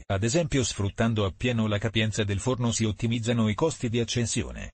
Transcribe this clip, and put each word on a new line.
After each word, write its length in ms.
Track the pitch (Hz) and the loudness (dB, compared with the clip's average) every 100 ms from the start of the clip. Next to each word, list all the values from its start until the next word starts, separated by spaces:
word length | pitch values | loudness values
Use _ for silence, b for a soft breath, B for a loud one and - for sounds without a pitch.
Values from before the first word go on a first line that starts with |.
| - | -4
Ad 180 | 98 | 0
esempio 400 | 117 156 160 139 | 2 2 2 0
sfruttando 640 | 113 - 101 - 117 110 98 | 0 0 -2 0 0 2 0
appieno 400 | - 123 117 110 | 0 0 2 2
la 140 | 101 | 0
capienza 440 | 113 110 110 113 | 0 0 0 0
del 140 | 104 98 | 0 0
forno 340 | 127 123 117 | 0 0 0
si 120 | 110 | 0
ottimizzano 640 | 110 98 117 120 113 117 110 | 0 0 -2 0 0 2 2
i 60 | 104 | 2
costi 340 | 160 - 123 | 0 0 -2
di 100 | 117 | 0
accensione. 680 | 113 123 113 117 64 62 - | 0 0 0 -2 -4 -8 -8